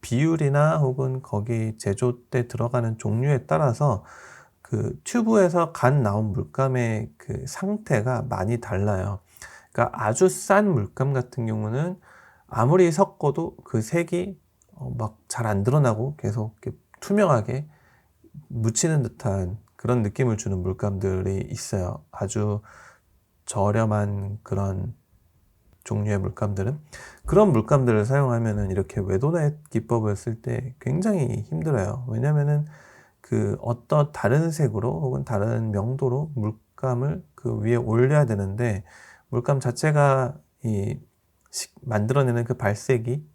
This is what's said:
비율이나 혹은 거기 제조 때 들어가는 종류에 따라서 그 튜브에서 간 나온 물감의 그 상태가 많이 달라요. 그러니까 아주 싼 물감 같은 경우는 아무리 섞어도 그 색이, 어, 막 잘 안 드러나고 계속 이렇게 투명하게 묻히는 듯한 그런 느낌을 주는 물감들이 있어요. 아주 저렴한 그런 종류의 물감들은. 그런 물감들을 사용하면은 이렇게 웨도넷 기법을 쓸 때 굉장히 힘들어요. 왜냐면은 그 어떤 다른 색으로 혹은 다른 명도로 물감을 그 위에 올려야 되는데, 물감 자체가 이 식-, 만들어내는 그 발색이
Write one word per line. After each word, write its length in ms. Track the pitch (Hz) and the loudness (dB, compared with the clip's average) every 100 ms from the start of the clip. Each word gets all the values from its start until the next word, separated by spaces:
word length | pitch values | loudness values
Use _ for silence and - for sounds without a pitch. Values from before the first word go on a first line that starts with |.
비율이나 720 | - 117 156 160 147 143 151 160 | -2 0 2 2 2 4 4 4
혹은 460 | 139 131 131 131 | 2 0 -2 -4
거기 560 | - 104 110 117 110 110 | -4 -6 -2 -2 -2 -4
제조 500 | - 101 123 120 _ | -2 0 0 -2 _
때 180 | 127 120 | -4 -2
들어가는 520 | - 120 123 117 113 | -4 -2 0 -2 -2
종류에 480 | 107 110 135 143 - | -2 0 2 0 0
따라서 580 | 160 147 117 147 104 - - - - - _ | 0 2 2 0 0 -6 -20 -20 -20 -20 _
그 400 | - 113 104 139 | -6 -4 -4 -6
튜브에서 720 | - 240 220 220 180 170 165 | -6 -2 2 4 4 4 0
간 300 | 160 123 143 | 2 2 4
나온 300 | 113 101 110 | 2 2 0
물감의 800 | 101 - - 135 127 117 107 110 _ | -2 -4 -2 0 2 0 -2 -4 _
그 300 | - 117 135 | -10 -8 -8
상태가 720 | - 190 208 - 123 110 123 - | -6 -4 -4 0 0 0 -2 -2
많이 320 | 95 95 117 | -4 -2 -2
달라요. 600 | - 92 101 98 98 98 _ - - - _ | -2 -2 0 0 -2 -6 _ -20 -20 -20 _
그러니까 320 | - 120 - | -2 -2 0
아주 240 | 107 120 185 | -2 2 2
싼 420 | 185 - 196 214 | 2 2 4 4
물감 440 | 156 101 - 135 | 2 -2 -2 0
같은 320 | 135 123 - 113 | 0 -2 -4 -4
경우는 520 | 110 104 123 170 185 - - - _ _ | -2 -2 -2 -2 -4 -14 -20 -20 _ _
아무리 460 | - 117 180 180 | 0 4 6 4
섞어도 640 | 156 196 - - 143 165 - | 4 0 2 -2 -2 -6 -8
그 160 | - 117 | -6 -4
색이, 580 | 110 170 170 175 185 180 _ _ _ | -2 -2 -2 -4 -6 -10 _ _ _
어, 200 | - 131 120 | -16 -10 -6
막 220 | 110 - _ | -6 -8 _
잘 180 | - 113 | -4 0
안 180 | 101 | 2
드러나고 520 | 101 143 131 110 127 147 | 4 4 4 2 -2 -4
계속 400 | 107 107 110 - | -4 -4 -6 -8
이렇게 160 | - - _ _ | -12 -12 _ _
투명하게 680 | - 202 196 131 104 127 151 _ _ _ _ _ - - - | -2 2 4 4 2 -4 -6 _ _ _ _ _ -20 -20 -10
묻히는 540 | 120 113 113 165 156 | -2 0 2 2 2
듯한 540 | 117 - - 98 92 104 _ _ | 0 -4 -2 0 -2 -6 _ _
그런 260 | 113 123 | 0 2
느낌을 340 | 107 - 131 104 | 0 0 0 0
주는 220 | - 95 | -2 -2
물감들이 920 | 90 92 104 95 98 95 95 98 98 | -2 -2 -2 -2 -2 0 -2 -4 -4
있어요. 540 | 107 - 101 90 101 - | -8 -6 -4 -4 -8 -14
아주 500 | - 98 113 104 104 - - - - _ _ _ _ - | -8 -6 -2 -2 -2 -6 -20 -20 -20 _ _ _ _ -10
저렴한 920 | - 98 107 113 104 104 101 98 104 | 0 2 2 2 0 0 -4 -6 -8
그런 500 | - 98 98 98 101 - _ _ _ _ _ _ _ _ | -6 -4 -2 -2 -6 -10 _ _ _ _ _ _ _ _
종류의 380 | - 107 104 104 | -6 -4 0 0
물감들은. 580 | 95 - 104 98 98 151 - - - - - | -2 -2 -4 -2 -2 -4 -10 -20 -20 -14 0
그런 240 | 170 208 | 4 6
물감들을 540 | 120 110 143 127 110 | 4 4 2 4 2
사용하면은 680 | 104 139 135 117 113 104 98 | 2 2 2 0 0 -2 -2
이렇게 300 | 95 95 - | -2 -2 -4
웨도넷 680 | 95 95 143 170 151 147 - | -2 0 0 2 0 -2 -4
기법을 440 | 113 110 117 107 | -6 0 0 0
쓸 260 | 101 - 113 | -2 -6 -8
때 360 | - 117 127 - | -6 -6 -6 -8
굉장히 640 | - 147 202 196 131 - 104 | -4 -2 0 0 0 -2 -6
힘들어요. 580 | 160 160 131 95 113 123 | -6 -2 0 0 -4 -4
왜냐면은 580 | 110 135 151 143 147 151 - - - _ _ | -2 2 2 2 0 -2 -8 -20 -20 _ _
그 360 | - 113 104 104 | -4 -2 0 -2
어떤 520 | - 120 - 151 147 | -4 -6 0 2 2
다른 400 | - 101 139 165 | 0 2 2 2
색으로 480 | 156 139 107 113 160 | 0 0 0 -2 -2
혹은 240 | 139 135 | -2 -4
다른 480 | 135 104 104 113 113 | -2 -2 0 0 0
명도로 580 | 101 107 131 135 127 151 139 | 0 -2 0 0 0 -4 -4
물감을 880 | 104 107 _ - 131 120 135 170 - | -4 -6 _ -6 -2 0 -2 -4 -10
그 240 | - 120 110 | -8 -6 -2
위에 160 | 107 | 2
올려야 500 | 120 - 113 127 151 | 0 2 4 4 4
되는데, 600 | 135 104 98 101 120 95 - - - - _ | 4 2 -2 -2 -2 -2 -8 -20 -20 -20 _
물감 280 | 120 120 143 | -4 0 0
자체가 800 | 147 139 160 151 143 135 127 - _ _ | 0 -2 2 4 4 4 0 -6 _ _
이 380 | 113 104 98 - - _ _ _ _ | -4 -2 -2 -6 -12 _ _ _ _
식-, 240 | - - - | -12 -12 -12
만들어내는 640 | 139 107 107 131 131 120 | -2 -2 2 2 2 0
그 100 | 117 | -2
발색이 760 | 123 - 104 - 123 113 135 151 | -2 0 -2 0 0 0 -6 -8